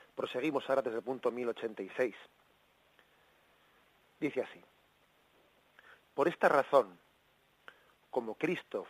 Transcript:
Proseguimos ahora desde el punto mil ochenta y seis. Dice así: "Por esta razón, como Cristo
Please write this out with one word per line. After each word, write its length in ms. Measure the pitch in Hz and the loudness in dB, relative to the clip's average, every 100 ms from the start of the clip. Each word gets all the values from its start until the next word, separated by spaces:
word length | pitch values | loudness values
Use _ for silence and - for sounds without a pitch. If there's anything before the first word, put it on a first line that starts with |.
| - - | -18 -8
Proseguimos 520 | - 127 151 135 - | -6 -2 0 0 0
ahora 140 | 131 | 0
desde 160 | 131 113 | 0 -2
el 60 | |
punto 260 | 113 131 120 | -4 -2 -2
mil 180 | 120 120 | -2 -2
ochenta 360 | 110 117 107 | -2 -6 -6
y 60 | 98 - | -6 -2
seis. 200 | 127 - - _ _ _ _ _ _ _ - _ _ _ _ _ _ _ _ _ _ - | -2 -2 -20 _ _ _ _ _ _ _ -20 _ _ _ _ _ _ _ _ _ _ -6
Dice 220 | 151 131 | -6 -4
así: 220 | 110 - - _ _ _ _ _ _ _ _ _ _ - - - _ - | -6 -8 -20 _ _ _ _ _ _ _ _ _ _ -20 -20 -20 _ 0
"Por 120 | 151 | 0
esta 220 | - 175 | 4 4
razón, 480 | 147 - 139 101 87 _ _ _ _ _ _ - - _ _ _ | 4 6 6 4 0 _ _ _ _ _ _ -20 -20 _ _ _
como 240 | - 113 | -4 -4
Cristo 520 | 107 156 170 - 104 87 | -4 -2 -2 -4 -8 -4